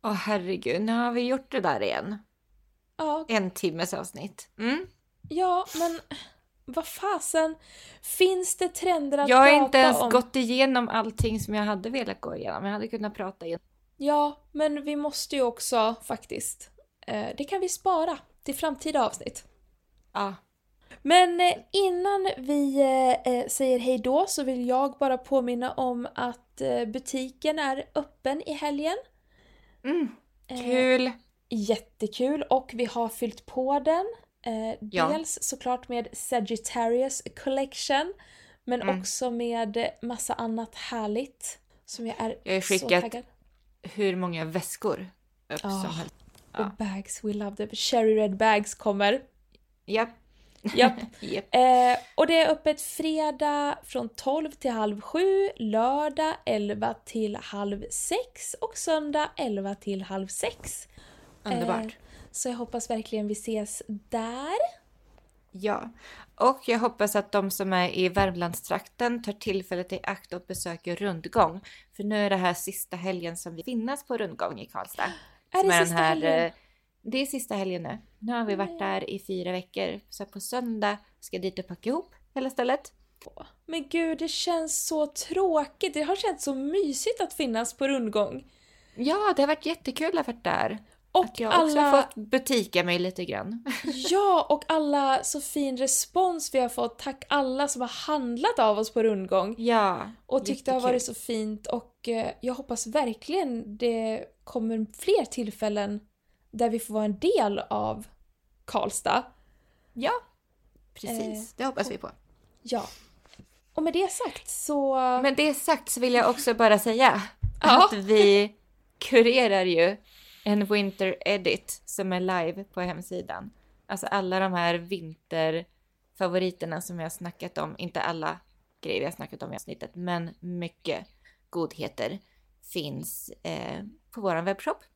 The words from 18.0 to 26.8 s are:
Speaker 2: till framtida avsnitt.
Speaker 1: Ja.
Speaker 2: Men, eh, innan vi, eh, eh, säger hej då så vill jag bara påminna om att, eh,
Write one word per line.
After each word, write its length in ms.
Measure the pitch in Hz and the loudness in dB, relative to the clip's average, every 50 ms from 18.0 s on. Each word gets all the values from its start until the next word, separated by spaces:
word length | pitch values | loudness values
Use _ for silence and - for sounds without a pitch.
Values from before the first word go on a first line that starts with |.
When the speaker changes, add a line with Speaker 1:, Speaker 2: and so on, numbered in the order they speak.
| 320 359 311 - - _ _ _ | 2 0 -2 -6 -10 _ _ _
Speaker 2:
till 120 | - - 269 | -8 -8 -6
framtida 520 | - - 320 285 - - 311 294 285 233 | -2 -2 -4 -4 -4 -6 0 2 2 2
avsnitt. 380 | - - - - - - - - - _ _ _ _ _ _ _ _ _ _ _ _ | 2 -2 -6 -10 -10 -12 -12 -20 -20 _ _ _ _ _ _ _ _ _ _ _ _
Speaker 1:
Ja. 220 | _ 208 202 196 190 - _ _ _ _ _ _ _ _ _ _ - - | _ -4 -4 -4 -6 -10 _ _ _ _ _ _ _ _ _ _ -20 -8
Speaker 2:
Men, 380 | _ 277 330 359 370 349 349 339 | _ 6 8 8 8 6 4 4
eh, 140 | 359 - - - - _ | 4 4 4 0 -8 _
innan 560 | - 392 392 381 359 349 359 392 403 392 381 - - 262 | 0 2 2 2 2 0 0 0 0 0 0 -2 -4 -4
vi, 420 | 254 269 294 294 285 277 269 277 | -2 0 0 2 2 2 4 4
eh, 520 | 277 262 262 262 262 254 247 - - 254 247 | 4 6 6 6 6 4 4 2 0 0 0
eh, 120 | 240 - - | 0 -2 -4
säger 300 | - - 269 262 254 247 | -2 0 2 2 2 2
hej 200 | 233 254 254 240 | 2 0 0 0
då 280 | 214 254 262 302 381 392 | 0 2 2 2 2 2
så 140 | - 302 | 0 -2
vill 260 | 277 254 262 247 247 247 | -2 -2 -2 -2 0 0
jag 300 | 254 254 277 277 269 - | 2 2 0 0 0 0
bara 200 | 285 262 254 254 | 0 0 0 -2
påminna 540 | 254 - 277 269 247 240 247 240 247 254 | -2 0 0 2 2 0 -2 -2 -4 -4
om 360 | - - 262 254 247 240 240 - - | -2 -2 -2 -2 -2 -4 -6 -8 -6
att, 460 | - 240 247 233 - _ _ _ - | -4 -4 -4 -6 -10 _ _ _ -6
eh, 240 | 269 269 240 240 | -2 0 0 0